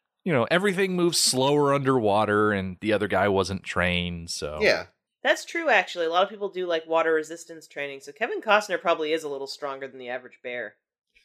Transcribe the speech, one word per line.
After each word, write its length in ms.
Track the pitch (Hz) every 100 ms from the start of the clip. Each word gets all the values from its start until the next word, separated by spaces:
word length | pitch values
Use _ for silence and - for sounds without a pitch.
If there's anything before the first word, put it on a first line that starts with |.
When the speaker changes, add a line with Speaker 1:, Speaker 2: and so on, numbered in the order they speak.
| _ _
Speaker 1:
you 80 | 190
know, 140 | 139 110
everything 440 | 170 202 180 196
moves 240 | 180 175 156
slower 560 | - 127 135 147 143
underwater, 760 | 139 135 131 104 101 104 104 107
and 240 | 101 92 90
the 120 | 104
other 160 | 104 101
guy 200 | 95 104
wasn't 340 | 98 90 95
trained, 680 | - - 90 87 87 85 82
so. 280 | - 73 76
Speaker 2:
Yeah. 260 | 202 85 85 _ _ _
Speaker 3:
That's 220 | 269 330
true, 240 | - 339 320
actually. 380 | 208 180 175 165
A 40 |
lot 120 | 175
of 80 | 202
people 180 | 208 202
do, 180 | 180 180
like, 200 | 165 160
water 260 | 165 160
resistance 540 | 160 151 165 - 165 -
training, 340 | 156 143 135
so 120 | 143
Kevin 280 | - 240 403
Costner 400 | - 208 208 170
probably 320 | 175 160 151
is 100 | 160
a 60 | 151
little 180 | 139 135
stronger 400 | - 143 135 135
than 100 | 131
the 100 | 123
average 300 | 127 123 -
bear. 320 | 127 123 107 - _ _ _ _